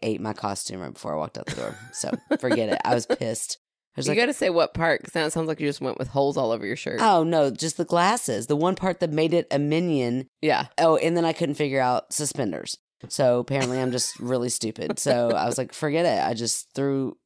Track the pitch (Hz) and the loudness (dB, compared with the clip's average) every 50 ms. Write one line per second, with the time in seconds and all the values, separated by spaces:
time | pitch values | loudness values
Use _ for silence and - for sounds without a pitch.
0 | - 113 107 - 98 107 104 - - 104 101 - - - 101 92 90 65 - - | -4 -4 -2 -2 -4 -6 -6 -4 -4 -4 -4 -6 -6 -8 -8 -8 -10 -10 -12 -10
1 | - - 78 78 78 - - - - - - - 58 53 - 101 113 120 - - | -8 -6 -4 -4 -4 -6 -8 -10 -10 -10 -8 -6 -6 -8 -8 -10 -16 -14 -10 -8
2 | - - - - - - 294 - - 127 - 117 110 107 - - - - 123 120 | -6 -4 -6 -6 -4 -2 -2 0 0 2 2 2 2 0 -2 -2 0 0 0 0
3 | 110 - - - 127 113 113 - - - - - _ _ _ _ _ _ _ - | 0 0 -2 -2 -2 -4 -4 -4 -6 -8 -8 -10 _ _ _ _ _ _ _ -4
4 | 131 139 - 220 240 262 285 - - 190 170 170 156 - - 170 165 165 147 - | -2 0 2 2 2 2 0 0 0 0 2 2 2 2 0 0 2 2 2 0
5 | - - - 170 156 151 - 165 160 160 156 - 156 147 143 - 139 131 - - | -2 -4 -2 -2 -2 0 0 -2 -2 -2 -2 -2 -2 -2 -2 -2 -4 -4 -4 -4
6 | 131 123 - 139 139 139 143 147 131 113 113 110 - 101 - - - - - - | -6 -2 0 2 2 2 2 0 0 0 0 -2 -2 -4 -6 -6 -6 -4 -2 2
7 | 226 220 196 170 160 165 170 160 147 139 - - 156 160 - - 170 - 175 175 | 4 4 6 6 4 4 4 4 4 2 2 -2 -4 -4 -2 -4 -2 0 2 4
8 | 175 190 226 247 - - 117 101 117 - 147 147 160 180 190 - 185 190 175 - | 4 4 2 2 0 -2 -2 -2 0 0 0 2 2 2 0 0 0 -2 0 0
9 | 180 165 147 151 160 160 170 170 - - - 143 147 147 151 165 175 175 156 139 | -2 0 2 2 2 4 4 2 2 2 0 0 2 2 2 2 2 2 2 2
10 | 123 120 120 131 131 - _ _ - 151 131 - - - _ - 165 160 160 - | 2 0 0 -2 -4 -8 _ _ 0 2 2 2 0 -2 _ 4 6 6 6 6
11 | - 165 170 175 170 165 165 - 170 139 143 - 151 143 135 135 127 127 123 - | 4 2 2 2 2 2 0 0 -2 -2 -2 -2 -2 0 0 2 2 2 2 0
12 | - - - - 151 139 - 147 127 101 80 62 50 - - - _ _ _ _ | -2 -4 -4 -4 -4 -2 -2 -2 -2 -2 -4 -6 -8 -10 -12 -14 _ _ _ _
13 | - - - - 139 123 120 123 120 - 135 139 131 123 127 131 127 127 123 127 | -14 -8 -2 2 4 4 4 2 2 0 -2 -2 0 0 0 0 0 0 0 0
14 | 120 - - - 113 123 131 123 120 123 117 - - 110 110 - 78 76 113 - | -2 -4 -4 -6 -4 -2 -2 0 0 -2 -2 -2 -4 -4 -4 -4 -6 -6 -4 -2
15 | - 143 127 120 120 117 113 78 82 117 117 - 127 - - - - 147 147 160 | 0 2 2 2 2 2 2 2 0 0 0 -2 -4 -6 -6 -4 -2 0 0 2
16 | 175 - 113 92 69 95 120 110 117 113 - - - - - - 139 139 139 135 | 2 2 2 2 0 0 0 -2 -2 -2 -2 -2 -4 -6 -4 -2 0 0 0 0
17 | 135 123 - - _ | -2 -4 -6 -10 _